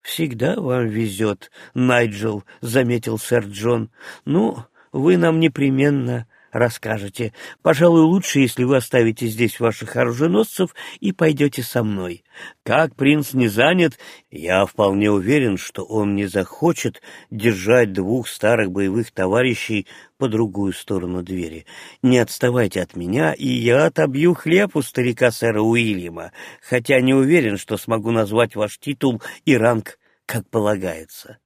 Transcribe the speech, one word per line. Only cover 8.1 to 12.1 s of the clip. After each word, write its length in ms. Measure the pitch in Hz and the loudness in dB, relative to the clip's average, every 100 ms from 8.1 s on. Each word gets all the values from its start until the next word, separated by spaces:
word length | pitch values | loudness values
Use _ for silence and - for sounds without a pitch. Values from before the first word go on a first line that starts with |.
| 185 - 143 | 4 0 0
если 240 | 131 120 | 0 0
вы 120 | 123 135 | 0 0
оставите 500 | 120 131 117 113 120 | 2 2 2 0 -6
здесь 340 | 107 117 - | -2 -2 0
ваших 360 | 117 107 113 - | -4 -2 -8 -2
оруженосцев 800 | 123 120 160 190 220 - 185 - - - | -2 0 0 2 0 -2 -4 -4 -18 -8
и 140 | 208 | -6
пойдете 500 | 185 165 143 143 - | 0 0 2 0 0
со 200 | 120 - | -4 -2
мной. 420 | 110 101 90 | -2 -4 -6